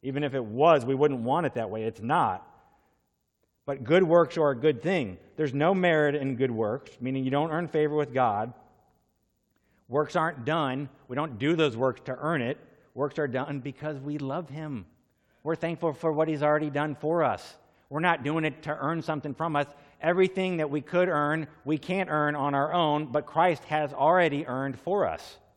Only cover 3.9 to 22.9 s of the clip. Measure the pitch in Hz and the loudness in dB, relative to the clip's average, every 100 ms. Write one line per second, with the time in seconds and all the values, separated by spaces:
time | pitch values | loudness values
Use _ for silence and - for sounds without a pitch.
3.9 | 170 180 170 170 - 147 127 147 135 170 | 4 6 6 4 2 0 2 0 0 0
4.9 | 190 113 90 - - 151 135 156 190 180 | 0 -2 -8 -18 -4 -4 2 2 4 4
5.9 | 156 147 147 135 120 131 113 107 127 - | 4 2 0 -2 0 0 0 -2 -2 -8
6.9 | - 123 131 131 139 160 156 170 156 151 | -10 -6 -2 0 0 0 -2 -2 0 0
7.9 | 151 139 127 123 104 117 120 - _ _ | 0 -2 2 2 2 -4 -8 -20 _ _
8.9 | _ _ _ _ _ _ _ _ _ _ | _ _ _ _ _ _ _ _ _ _
9.9 | 127 147 175 165 143 117 165 143 131 143 | -2 -2 0 -2 -2 -2 0 0 -4 -8
10.9 | - _ 123 156 110 139 170 156 113 131 | -14 _ -6 -4 -2 0 2 2 2 -2
11.9 | 117 - 127 151 165 117 147 - _ _ | -2 -10 -6 -2 -2 -2 -4 -10 _ _
12.9 | - 143 151 147 123 143 143 127 135 151 | -4 -4 -2 -2 -2 -4 -6 -8 -10 -8
13.9 | 143 139 147 135 147 170 143 156 127 90 | -8 -6 -6 -4 -6 -8 -10 -8 -10 -10
14.9 | _ _ _ _ _ 147 165 165 165 170 | _ _ _ _ _ -6 -4 -4 -2 -2
15.9 | 143 165 151 160 151 147 151 151 143 151 | -2 -2 0 0 2 2 2 0 -2 -4
16.9 | 143 151 170 147 98 - - _ _ _ | -4 -2 0 2 0 -8 -20 _ _ _
17.9 | 143 175 165 131 160 156 131 151 151 143 | -2 0 0 0 -2 -2 -4 -8 -6 -4
18.9 | 165 160 151 151 127 165 147 143 - - | -4 -4 -6 -6 -6 -2 -2 -2 -8 -20
19.9 | _ 156 180 185 185 185 175 151 147 - | _ 0 4 2 2 -2 0 -2 -2 -2
20.9 | 175 180 156 147 156 156 - 131 156 - | 0 2 2 0 -2 -4 -10 -4 -4 -2
21.9 | 185 185 151 147 147 139 139 147 175 156 | -2 0 0 0 0 0 0 0 2 2